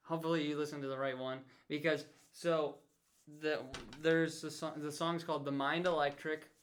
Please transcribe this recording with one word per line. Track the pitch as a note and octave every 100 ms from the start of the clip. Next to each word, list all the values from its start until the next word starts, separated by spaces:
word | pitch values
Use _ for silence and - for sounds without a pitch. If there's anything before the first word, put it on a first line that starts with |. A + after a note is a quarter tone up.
hopefully | - E3 D#3+ E3 D3
you | D3
listen | D3 D3
to | C#3
the | C3+
right | C3+ B2+
one, | C3 C3 - - _
because, | D3+ D#3+ D3 - - -
so, | - F3 D#3+ D3 - _ _ _ _ - D3+
the, | D#3 D3 C3 - - D3+
there's | D#3+ E3 D#3+ D#3+
the | D#3
song, | - D#3+ D3+
the | D3
song's | D3 E3 E3+
called | E3 D3+ C#3
The |
Mind | C#3 C#3 E3 F3+
Electric, | D#3+ C#3+ C#3 D#3 D#3 - _